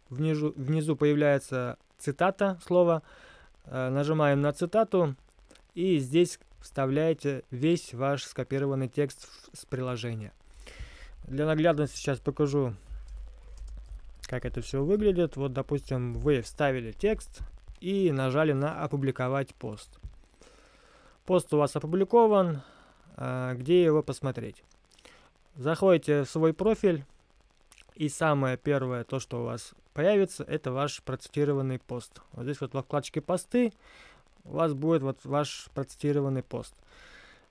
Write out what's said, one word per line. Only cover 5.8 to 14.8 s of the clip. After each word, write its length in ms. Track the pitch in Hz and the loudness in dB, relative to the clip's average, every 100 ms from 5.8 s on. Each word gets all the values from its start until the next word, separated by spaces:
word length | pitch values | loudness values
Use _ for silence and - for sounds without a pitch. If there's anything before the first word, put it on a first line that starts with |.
| 185 165 | 2 2
здесь 400 | 127 156 175 - _ - | 2 2 2 0 _ -20
вставляете 840 | - - 135 139 160 156 143 131 - | -10 -4 0 2 2 0 -2 -4 -6
весь 420 | 123 151 170 - | -2 2 2 -2
ваш 300 | 120 135 139 | -4 -2 -2
скопированный 640 | - - 123 135 139 135 127 | -4 -8 -4 -2 0 0 -2
текст 380 | - 139 - - | 0 -2 -4 -18
в, 320 | - - - | -20 -20 -20
с 60 | |
приложения. 680 | - 127 127 123 120 113 104 - - - - - - - - - | -8 -6 -4 -4 -6 -6 -10 -16 -20 -20 -20 -16 -16 -16 -18 -16
Для 200 | - 135 | -8 -2
наглядности 520 | 151 156 165 147 147 - | 0 4 4 4 0 -2
сейчас 240 | - 127 | -4 -2
покажу, 540 | - 131 147 143 127 104 - - - - - - - - - - - - - - - | -2 0 2 2 0 -4 -12 -14 -12 -14 -14 -16 -18 -14 -14 -14 -14 -16 -16 -16 -10
как 180 | 127 | -8
это 160 | 123 123 | -6 -6
все 240 | - 135 | -6 -2